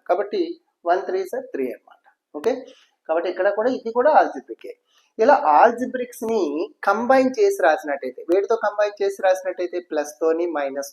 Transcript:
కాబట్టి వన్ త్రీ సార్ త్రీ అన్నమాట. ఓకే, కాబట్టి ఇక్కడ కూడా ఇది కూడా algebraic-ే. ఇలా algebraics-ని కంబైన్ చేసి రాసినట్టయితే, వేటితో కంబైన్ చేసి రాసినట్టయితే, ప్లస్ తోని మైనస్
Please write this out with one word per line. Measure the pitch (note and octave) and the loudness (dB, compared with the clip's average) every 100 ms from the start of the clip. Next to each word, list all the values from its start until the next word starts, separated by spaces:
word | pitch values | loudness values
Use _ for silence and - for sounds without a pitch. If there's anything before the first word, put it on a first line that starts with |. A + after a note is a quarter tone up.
| - | -2
కాబట్టి | F3+ G3+ G#3 E3 E3 _ _ E3+ | -2 -2 -4 -4 -6 _ _ -2
వన్ | F#3 F#3 | 0 0
త్రీ | F#3+ F#3 | -4 -4
సార్ | B3+ C4 | -8 -8
త్రీ | C#3 B2+ | -6 -6
అన్నమాట. | G#2+ _ - _ _ _ D3 | -6 _ -20 _ _ _ -6
ఓకే, | F#3 C4 - - _ _ - | -4 -4 -8 -20 _ _ -4
కాబట్టి | D#3+ F#3 | -2 -2
ఇక్కడ | F3+ G3 G#3 | -2 -2 0
కూడా | A#3+ B3+ | -2 -2
ఇది | A3+ A#3+ | -4 2
కూడా | C#4+ B3+ | 4 4
algebraic-ే. | D3+ C3 - A2+ - - _ _ _ - | 4 -2 -14 -16 -16 -20 _ _ _ 0
ఇలా | A#3 C#4+ D3+ D3 | 4 4 6 6
algebraics-ని | A3 A#3+ A#3+ B3+ B3 - A3+ A3+ D3+ D3 G3 - - | 6 4 -6 -6 -8 -8 -4 -2 -2 -2 -6 -4 -2
కంబైన్ | G#3 A#3+ C4+ C4 B3+ | 0 2 2 2 2
చేసి | G3+ G3 F3 | 0 2 2
రాసినట్టయితే, | D#3 D3+ C#3 B2+ - - | 2 -2 -6 -6 -8 -2
వేటితో | F#3 G3 A3+ G#3 | 0 2 -2 -2
కంబైన్ | G#3 G#3 G#3 | 0 -2 0
చేసి | G3 G3 F#3+ | -4 0 0
రాసినట్టయితే, | F#3 F#3 F3+ F3 F3+ - | 0 -2 -6 -6 -6 -6
ప్లస్ | D3+ D3 - | -6 -6 -2
తోని | D#3+ D#3+ F3 D3+ | 0 0 -2 -2
మైనస్ | C#3 C#3 C3+ | -4 -6 -10